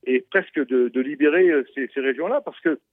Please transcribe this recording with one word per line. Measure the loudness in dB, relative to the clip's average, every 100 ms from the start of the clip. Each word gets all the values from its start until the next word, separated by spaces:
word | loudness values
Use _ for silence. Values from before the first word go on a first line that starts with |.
| 0
et | -2 0
presque | -2 -2 -4
de, | 0 0 0
de | 0
libérer, | -4 0 2 4 4
euh, | 2 -2
ces, | -8 -8
ces | -4
régions-là, | -4 -4 -2 -4
parce | -6 -6
que | -4 -4 _